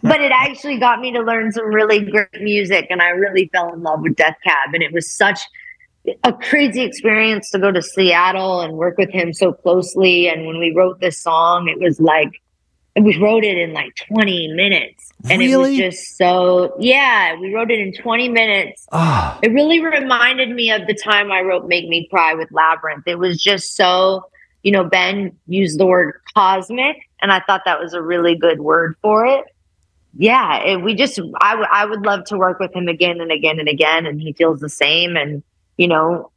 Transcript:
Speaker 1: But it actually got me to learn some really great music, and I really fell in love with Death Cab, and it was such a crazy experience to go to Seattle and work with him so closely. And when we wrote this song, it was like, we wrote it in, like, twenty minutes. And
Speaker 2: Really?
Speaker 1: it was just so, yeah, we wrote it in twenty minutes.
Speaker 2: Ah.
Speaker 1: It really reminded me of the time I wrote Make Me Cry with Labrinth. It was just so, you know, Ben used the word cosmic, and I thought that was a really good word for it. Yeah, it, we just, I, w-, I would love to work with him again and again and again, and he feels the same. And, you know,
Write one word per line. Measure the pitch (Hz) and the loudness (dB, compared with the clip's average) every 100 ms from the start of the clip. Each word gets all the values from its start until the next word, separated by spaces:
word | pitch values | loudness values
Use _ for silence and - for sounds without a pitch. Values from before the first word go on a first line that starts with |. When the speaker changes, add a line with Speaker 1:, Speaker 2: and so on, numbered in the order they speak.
Speaker 1:
But | 233 311 | 2 2
it | 285 | 4
actually | 262 277 277 294 262 | 2 0 -4 -8 0
got | 240 226 | 0 0
me | 254 | -2
to | 240 | -4
learn | 226 226 220 | -2 -2 -2
some | 214 220 | -4 -2
really | 214 214 214 | 0 2 2
great | 202 208 196 - | 2 -2 -2 -6
music, | 208 208 190 190 - | -4 -2 0 -2 -2
and | 180 | 0
I | 175 | 0
really | 180 202 190 180 | 2 0 0 0
fell | 185 170 | -2 -4
in | 170 | -6
love | 165 156 | -4 -4
with | 160 151 | -2 0
Death | 156 160 | 0 0
Cab, | 190 151 135 | -2 0 0
and | 165 | -4
it | 156 | -2
was | 165 160 | -4 -6
such | - 202 202 - - - - _ _ - - 247 | 0 0 0 -8 -18 -20 -20 _ _ -8 -2 -2
a | |
crazy | 240 - 294 285 208 | -2 -2 0 0 0
experience | 247 - 226 214 220 214 - | -6 -2 0 2 2 -2 -4
to | 196 | -2
go | 196 | 0
to | 185 | 0
Seattle | 165 - 190 170 185 190 190 180 | -4 0 2 4 2 0 -2 -4
and | 165 | -4
work | 160 170 175 | -4 -4 -2
with | 190 | -2
him | 185 170 | -2 -6
so | 160 185 | 0 0
closely. | - - 180 180 - 190 175 175 | 0 0 0 0 0 2 4 0
And | 160 160 | -2 -6
when | 165 | -4
we | 170 160 | -2 2
wrote | 185 180 | 0 0
this | 185 160 | -4 -4
song, | - 165 165 175 175 | -2 2 2 2 -2
it | 160 | 0
was | 180 151 | 0 2
like, | 160 156 151 - _ _ _ _ _ - | 2 2 0 -6 _ _ _ _ _ 2
we | 214 156 | 2 4
wrote | 208 226 214 | 2 2 0
it | 180 | -2
in, | 170 | -4
like, | 156 135 - | -6 -10 -12
twenty | - 214 208 180 160 | -6 0 0 0 -6
minutes. | 160 196 180 120 _ - _ 117 | -2 0 0 -4 _ -20 _ -2
And | 185 | 0
Speaker 2:
Really? | 254 | 4
Speaker 1:
it | 269 269 277 185 | 4 2 2 -2
was | 180 | -4
just | - - | -16 0
so, | 180 180 180 180 180 - | 2 4 4 4 2 -2
yeah, | 233 262 277 226 180 165 | 2 2 4 2 0 -2
we | 185 | -6
wrote | 208 226 | -4 -2
it | 226 | -2
in | 196 | -4
twenty | 175 240 226 247 | -8 -4 -2 0
minutes. | 233 220 202 175 - - | 0 2 0 -2 -10 -6
Speaker 2:
Ah. | 160 165 123 - - | -2 0 0 -2 0
Speaker 1:
It | 220 | 0
really | 233 302 330 | 2 4 2
reminded | 320 302 269 247 240 262 254 | 2 -2 0 2 2 0 -4
me | 240 226 | -2 -2
of | 214 175 | -2 -2
the | 208 | -6
time | 208 208 202 | 0 0 2
I | 190 | -2
wrote | 185 180 - | 0 -2 0
Make | 175 170 | -4 0
Me | 165 165 | -4 -2
Cry | 190 165 | 0 0
with | 160 160 | 0 -4
Labrinth. | 156 160 160 160 147 151 | 0 2 2 -4 -8 -8
It | 175 | -4
was | 180 170 | -2 0
just | - 196 - - | 0 0 -4 0
so, | 185 180 185 190 - _ _ _ | 2 4 2 0 -8 _ _ _
you | 196 | 0
know, | 202 | 2
Ben | 175 185 180 202 190 - - | 2 0 0 -2 -6 -10 -6
used | 180 190 151 | -2 -2 2
the | 185 | 2
word | 180 175 - - - | 4 2 -4 -4 2
cosmic, | 190 190 185 240 269 302 - _ | 2 2 -2 -4 -4 -4 -14 _
and | 196 | 0
I | 190 | 0
thought | 185 190 | 2 0
that | 190 156 | 0 -2
was | 165 | -4
a | 170 | -8
really | 160 175 170 170 | -4 0 2 2
good | 170 160 | 2 0
word | 147 160 165 160 | 2 2 0 -2
for | 214 214 240 | 0 2 2
it. | 269 - _ _ _ _ _ _ - | 0 -2 _ _ _ _ _ _ 0
Yeah, | 202 247 208 143 | 2 4 2 -2
it, | - 190 | -2 -2
we | 180 | -2
just, | 208 269 - 170 - | 0 -2 -2 -10 0
I, | 202 | 2
w-, | 220 214 | 2 0
I | 202 208 | 0 0
would | 214 202 | -2 -2
love | 202 - | -2 -4
to | 208 | -2
work | 185 180 | 0 0
with | 185 185 | -6 -4
him | 175 | -4
again | 165 180 170 | 0 0 0
and | 165 | -4
again | 156 156 156 | -2 -2 -2
and | 151 | -4
again, | 147 151 160 165 | 0 2 0 -2
and | 147 | -6
he | 156 | -10
feels | 147 165 151 | 0 0 0
the | 147 | -6
same. | - 143 160 175 170 | -2 0 0 0 -2
And, | 147 147 - _ _ - | -4 -8 -14 _ _ -2
you | 175 | 2
know, | 160 160 170 - | 2 0 -2 -8